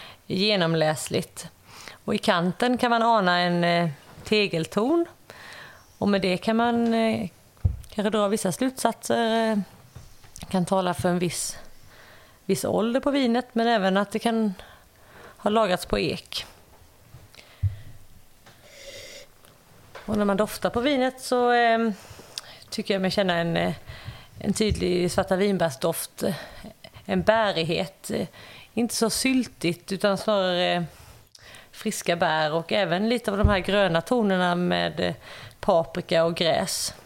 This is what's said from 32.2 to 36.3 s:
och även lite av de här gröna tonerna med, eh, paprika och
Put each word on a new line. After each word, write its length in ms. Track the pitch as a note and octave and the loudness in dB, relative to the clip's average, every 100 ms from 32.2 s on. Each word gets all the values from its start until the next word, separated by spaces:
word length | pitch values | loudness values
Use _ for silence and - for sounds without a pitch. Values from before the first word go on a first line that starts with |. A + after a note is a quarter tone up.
| F3 D#3 D#3 | 2 2 2
och 200 | E3 D#3+ | 0 0
även 360 | G#3+ F3 F3+ A3 | 0 2 0 0
lite 220 | A#3+ A3+ | 0 0
av 80 | G3 | 2
de 100 | G#3 | 4
här 100 | F#3+ | 2
gröna 420 | F#3 G3+ F#3 E3 | 2 2 4 2
tonerna 540 | - B3 G#3 F#3 F3+ | 2 2 2 2 2
med, 460 | F3 F3 F3 E3+ D#3 | 0 0 0 -2 -2
eh, 140 | - - - - - - | -4 -4 -12 -18 -20 -4
paprika 640 | - E3+ E3 F3 - E3+ | 2 2 2 -4 0 2
och 100 | E3 | 2